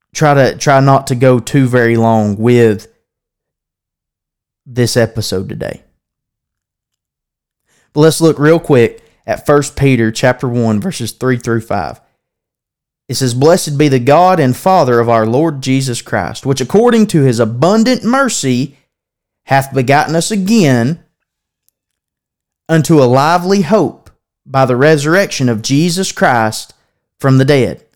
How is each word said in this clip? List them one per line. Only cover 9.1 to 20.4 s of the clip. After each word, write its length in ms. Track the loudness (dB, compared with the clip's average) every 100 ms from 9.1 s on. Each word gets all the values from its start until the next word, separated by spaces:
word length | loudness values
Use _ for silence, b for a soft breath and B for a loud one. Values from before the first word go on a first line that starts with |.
| b -8
at 180 | -6 0
First 300 | 0 0 -2
Peter 360 | 0 2 0
chapter 380 | 0 -2 -2 -4
one, 320 | -2 -2 -2
verses 300 | -4 -8 -10
three 260 | -6 -4 -2
through 240 | -2 -4
five. 400 | -4 -6 -6 -12 _ _ _ _ _ _ _ _ _ _ -12
It 80 | -4
says, 200 | -4 0
"Blessed 420 | 2 2 -2 -2
be 100 | 0
the 120 | 0
God 400 | 2 2 2 2
and 180 | 0 -2
Father 420 | 0 0 2 0
of 100 | 2
our 180 | 0 0
Lord 340 | 0 -2 -4
Jesus 400 | -4 -4 -4 -8
Christ, 420 | -6 -6 -6 -8
which 160 | -6 -4
according 480 | -2 0 2 2 2
to 140 | 2
his 180 | 2 0
abundant 640 | -2 0 0 2 2 0
mercy 720 | -2 -2 -2 -2 -4 -2 -4 b b _ _ _ _ _
hath 300 | -2 -2 0
begotten 420 | -4 0 0 0 -4
us 160 | -4
again 720 | -4